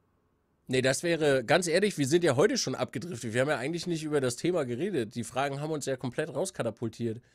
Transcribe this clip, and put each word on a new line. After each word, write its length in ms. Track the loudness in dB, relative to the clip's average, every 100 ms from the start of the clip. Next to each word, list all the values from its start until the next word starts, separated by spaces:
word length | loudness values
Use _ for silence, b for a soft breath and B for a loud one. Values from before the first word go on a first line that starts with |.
| _ _ _ _ _ _ -2
Nee, 140 | 0
das 180 | 2 2
wäre, 420 | 0 2 4 2
ganz 220 | 4 2 4
ehrlich, 300 | 2 2 2
wir 80 | 2
sind 180 | 4
ja 120 | 4 4
heute 220 | 4 2
schon 180 | -2 -4
abgedriftet. 580 | -4 -6 -8 -8 -2
Wir 80 | 0
haben 60 | 0
ja 80 | 0
eigentlich 300 | -2 -6 -4
nicht 160 | -4
über 180 | 0 0
das 140 | 0 0
Thema 300 | -2 0 -2
geredet. 500 | -4 -2 -2 -4 -6
Die 80 |
Fragen 380 | -6 -2 -2 -4
haben 100 | -4
uns 160 | -4 -4
ja 100 | -4
komplett 320 | -4 -4 -4 -4
rauskatapultiert. 840 | -4 -4 -6 -4 -6 -4 -6 -6 b